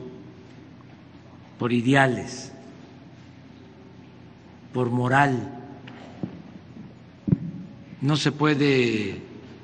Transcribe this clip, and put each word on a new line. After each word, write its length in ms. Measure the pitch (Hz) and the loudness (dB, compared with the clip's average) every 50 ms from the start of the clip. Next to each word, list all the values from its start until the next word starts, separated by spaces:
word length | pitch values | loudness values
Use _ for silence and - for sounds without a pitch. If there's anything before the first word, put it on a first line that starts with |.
| - - - - - - - - - - - - - - - - - - - - - - - - - - - - - - - - | -8 -14 -14 -16 -18 -18 -20 -20 -20 -20 -20 -20 -20 -20 -20 -20 -20 -20 -20 -20 -20 -20 -20 -20 -20 -20 -20 -20 -20 -16 -8 -4
por 140 | 110 120 120 | -2 0 2
ideales, 800 | 120 113 127 139 139 135 131 120 107 87 80 - - - - - - - - - - - - - - - - - - - - - - - - - - - - - - - - - - - - - - - - - - - - - - - - - | 2 4 6 6 6 6 6 4 0 -4 -8 -10 -12 -12 -14 -16 -18 -18 -20 -20 -20 -20 -20 -20 -20 -20 -20 -20 -20 -20 -20 -20 -20 -20 -20 -20 -20 -20 -20 -20 -20 -20 -20 -20 -20 -20 -20 -20 -20 -20 -20 -20 -20 -20 -20 -20 -20 -16 -6 -2
por 160 | 127 123 117 | 0 0 0
moral. 680 | 120 123 123 123 131 139 143 135 127 120 104 98 - - - - - - - - - - - - - - - - - - - - - - - - - - - - - - - - - - - - - - - - - - - - - - - - - - | 0 0 2 4 6 6 6 6 4 0 -2 -6 -10 -12 -14 -14 -16 -16 -16 -18 -18 -16 -16 -16 -12 -10 -10 -10 -10 -12 -16 -18 -18 -20 -20 -18 -18 -18 -18 -18 -18 -20 -20 -20 -18 -6 0 2 2 2 0 -8 -10 -10 -12 -14 -16 -18 -18 -18 -10 -4
No 160 | 143 139 156 | 0 0 2
se 140 | 143 - 160 | 4 2 2
puede 880 | 135 147 147 151 151 135 147 143 139 131 123 117 113 107 104 95 92 - - - - - - - - - | 2 4 4 4 4 4 4 4 4 4 4 2 2 0 -2 -4 -6 -8 -12 -14 -16 -18 -18 -18 -20 -20